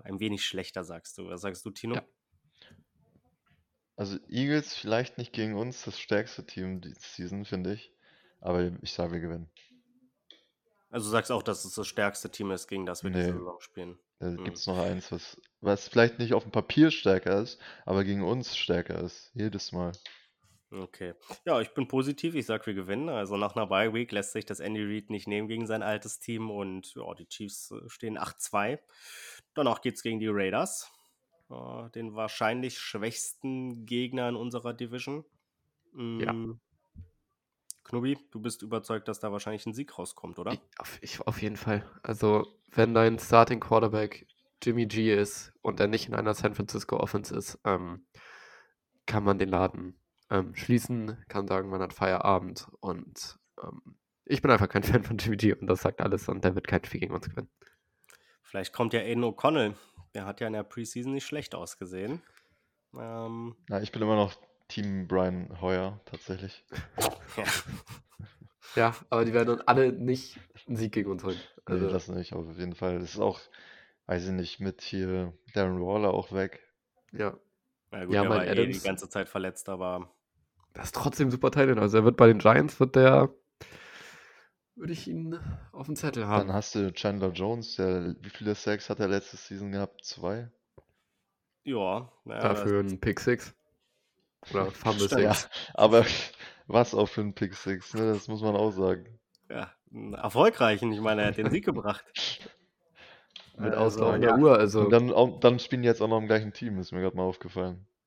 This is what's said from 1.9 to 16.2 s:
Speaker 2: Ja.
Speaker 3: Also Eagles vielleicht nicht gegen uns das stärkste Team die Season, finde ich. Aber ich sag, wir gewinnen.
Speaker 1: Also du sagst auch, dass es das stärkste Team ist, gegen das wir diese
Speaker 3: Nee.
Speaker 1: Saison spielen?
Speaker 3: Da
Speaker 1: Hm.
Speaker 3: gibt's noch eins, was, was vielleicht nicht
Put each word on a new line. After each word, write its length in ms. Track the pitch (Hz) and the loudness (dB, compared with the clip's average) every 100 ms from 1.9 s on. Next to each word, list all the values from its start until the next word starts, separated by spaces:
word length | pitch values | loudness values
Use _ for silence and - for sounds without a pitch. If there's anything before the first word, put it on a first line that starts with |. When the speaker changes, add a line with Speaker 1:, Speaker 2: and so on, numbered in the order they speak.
| 120 | -6
Speaker 2:
Ja. 80 | - _ _ _ _ _ - - _ _ _ _ _ _ _ _ _ _ _ - | -8 _ _ _ _ _ -20 -20 _ _ _ _ _ _ _ _ _ _ _ -8
Speaker 3:
Also 220 | 101 98 - | -8 -8 -8
Eagles 480 | 120 139 151 147 - | -4 0 0 -2 -8
vielleicht 420 | 107 113 123 - | -2 -2 -2 -8
nicht 140 | 123 | -10
gegen 220 | - 110 104 | -6 -4 -4
uns 280 | 120 127 | -6 -8
das 160 | - - | -12 -10
stärkste 460 | - 104 110 - 82 | -2 -2 -2 -10 -14
Team 360 | - 92 92 | -8 -8 -8
die 120 | 82 - | -12 -18
Season, 480 | - - 90 98 101 | -16 -12 -8 -8 -6
finde 280 | 95 92 | -6 -4
ich. 200 | 104 - _ _ _ _ _ | -8 -12 _ _ _ _ _
Aber 300 | 90 87 87 87 | -2 0 0 -4
ich 120 | - | -10
sag, 180 | - 87 | -6 -4
wir 80 | 85 | -4
gewinnen. 300 | 85 85 82 _ _ _ _ _ _ _ _ _ _ _ _ _ _ | -6 -8 -12 _ _ _ _ _ _ _ _ _ _ _ _ _ _
Speaker 1:
Also 160 | 120 107 | -8 0
du 60 | |
sagst 200 | 113 - | 0 2
auch, 120 | 117 | -2
dass 200 | - 101 | -2 -6
es 120 | 95 - | -6 -8
das 120 | 101 | -6
stärkste 420 | - 101 - 101 | 0 0 -2 -10
Team 200 | - 101 | -8 -6
ist, 160 | 95 - | -6 -6
gegen 180 | 98 90 | -8 -6
das 180 | 87 | -6
wir 80 | 95 | -4
diese 160 | 90 87 | 0 0
Speaker 3:
Nee. 60 | 90 | -2
Speaker 1:
Saison 240 | 87 87 | -8 -14
spielen? 360 | - - 87 87 _ - | -16 -16 -16 -16 _ -10
Speaker 3:
Da 160 | 90 87 | -8 -8
Speaker 1:
Hm. 80 | |
Speaker 3:
gibt's 240 | 90 87 - | -10 -8 -4
noch 100 | 92 | -2
eins, 340 | 92 92 - | -2 -4 -8
was, 280 | 90 - - - _ | -12 -12 -20 -20 _
was 260 | 98 101 - | -2 -2 2
vielleicht 320 | 120 117 | 4 4
nicht 140 | 117 | 4